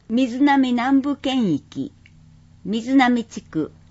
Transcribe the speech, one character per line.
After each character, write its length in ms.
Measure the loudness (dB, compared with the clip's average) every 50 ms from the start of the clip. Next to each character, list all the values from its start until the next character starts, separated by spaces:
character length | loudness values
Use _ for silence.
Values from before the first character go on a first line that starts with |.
| _ -4
水 300 | -2 0 0 0 0 2
波 300 | 2 4 4 4 2 2
南 280 | 0 -2 0 2 2 2
部 160 | 2 -2 -4
県 380 | -4 -4 -2 -2 0 0 0 -2
域。 400 | -4 -6 -8 -10 -10 -10 -10 -12 _ -20 -20 -20 -20 -20 -20 -20 -20 -20 -20 -20 -14 -10
水 280 | -8 -6 -6 -2 0 2
波 300 | 4 4 4 2 0 -4
地 160 | -6 -12 -18
区、 320 | -14 -8 -6 -6 -6 -6 -8 -16 -20 -20